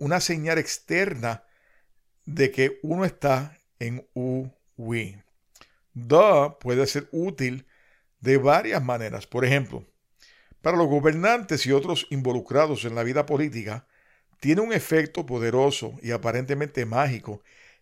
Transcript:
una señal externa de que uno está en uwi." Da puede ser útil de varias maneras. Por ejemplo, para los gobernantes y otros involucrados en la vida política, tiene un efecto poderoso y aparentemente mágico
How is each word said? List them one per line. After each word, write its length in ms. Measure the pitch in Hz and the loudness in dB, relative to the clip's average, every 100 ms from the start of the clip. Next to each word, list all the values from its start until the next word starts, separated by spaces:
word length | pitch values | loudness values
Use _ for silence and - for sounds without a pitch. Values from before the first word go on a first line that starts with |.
una 180 | 147 175 | -2 -2
señal 380 | 170 165 156 160 | -2 -2 0 -2
externa 880 | - - - 170 196 127 117 113 _ _ _ _ _ _ _ _ - | -2 -8 -4 -2 -2 -4 -6 -8 _ _ _ _ _ _ _ _ -12
de 260 | 135 135 | 0 0
que 260 | 131 135 139 | 2 0 0
uno 220 | 156 175 185 | -4 -2 -2
está 520 | - 143 131 147 - _ _ | -2 0 0 -2 -12 _ _
en 260 | 117 127 - | -8 -8 -10
uwi." 1080 | 127 127 127 135 - _ - 113 117 98 101 _ _ _ _ - _ _ | -8 -4 -4 -6 -14 _ -14 -6 -4 -6 -12 _ _ _ _ -20 _ _
Da 640 | 123 120 156 208 160 143 - | -14 4 6 8 6 4 -2
puede 260 | 127 123 135 | -2 0 0
ser 200 | 139 135 | -2 -6
útil 520 | 160 185 151 127 127 - _ _ _ _ _ | -6 -6 -4 -6 -6 -14 _ _ _ _ _
de 180 | 120 139 | 2 4
varias 460 | 139 160 - 165 | 6 4 2 -2
maneras. 440 | 127 120 110 113 - | -2 -4 -6 -10 -8
Por 180 | 123 127 | -2 2
ejemplo, 420 | 139 135 123 - _ _ _ _ _ _ _ | 0 -2 -10 -14 _ _ _ _ _ _ _
para 140 | 156 175 | 0 2
los 120 | 156 | 2
gobernantes 800 | 147 151 156 196 240 208 151 127 | 4 2 2 2 2 0 -4 2
y 60 | |
otros 340 | 139 180 165 - | 2 2 -4 -4
involucrados 760 | 139 127 123 123 135 156 131 | -4 -2 -4 0 2 2 0
en 120 | 120 117 | -4 -4
la 80 | |
vida 220 | 117 135 143 | -2 -2 -2
política, 600 | 143 151 117 107 110 - _ _ _ _ _ | -2 -2 -6 -8 -10 -12 _ _ _ _ _
tiene 180 | 135 170 | 2 2
un 140 | 226 | 2
efecto 520 | 208 - 160 156 - 139 | -2 2 2 2 -4 -6
poderoso 680 | 123 117 123 139 139 113 123 | -2 0 2 2 0 -6 -10
y 100 | 113 | -6
aparentemente 720 | 117 117 120 131 143 147 135 117 | -4 -2 -2 -4 -4 -4 -4 -2
mágico 560 | 120 143 120 - 104 _ _ _ _ | 0 0 -2 -8 -14 _ _ _ _